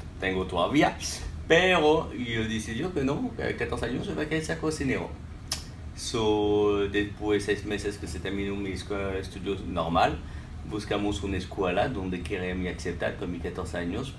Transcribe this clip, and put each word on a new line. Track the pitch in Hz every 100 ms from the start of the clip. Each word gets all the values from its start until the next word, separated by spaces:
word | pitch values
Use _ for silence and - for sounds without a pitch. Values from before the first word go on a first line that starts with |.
| - -
tengo | 95 92 90
todavía, | 87 92 139 170 - - - - - -
pero | 165 185 180 151 156 -
yo | - 120 113
decidí | 110 110 110 113 180
que | 156
no, | 135 165 247 -
que |
a | 127 -
catorce | 117 127 120
años | 135 -
yo |
voy | 151 151
a |
querer | 156
ser | 156 160
cocinero. | 156 151 139 101 78 - - - - - - - - -
So, | - 117 107 107 104 104 104 101 101
después | 101 104 - 104 104
de | 101 101
seis | 104
meses | 101 104 101
que | -
se | 90
terminó | 95 98 98
mi | 101 98
escuela, | 90 - 101 98 95
estudio | 95 98 92 95 -
normal, | 90 82 85 127 160 - - - - -
buscamos | 104 - 104 101 101
una | 98 95
escuela | 92 - 92 90 135
donde | 101 92 90
quería | - 98 90
me | 90 90
aceptar | 80 92 82 110 -
con | 92
mis | 87
catorce | 90 90 85 90
años | 87 104 139